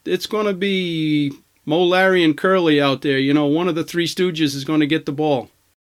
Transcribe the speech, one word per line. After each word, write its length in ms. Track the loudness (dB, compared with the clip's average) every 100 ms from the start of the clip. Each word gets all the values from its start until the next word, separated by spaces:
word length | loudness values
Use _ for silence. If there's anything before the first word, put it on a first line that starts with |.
it's 220 | -4 -4 -2
gonna 280 | -4 -2
be 800 | -2 -2 -2 -2 -2 0 0 -2 -6 _ _ -2
Mo, 160 | 0
Larry, 440 | 2 2 4 4 2
and 120 | 2
Curly 440 | 2 2 4 2
out 220 | 2 0
there. 140 | 0 0
You 160 | 0
know, 120 | 0 0
one 240 | 0 0
of 60 | -4
the 100 | -4
Three 200 | -4 -4
Stooges 480 | -2 -2 0 -2
is 120 | -2 -2
gonna 200 | 0 2
get 200 | 0 -2
the 80 |
ball. 360 | -4 -2 -2 -4 _ _ _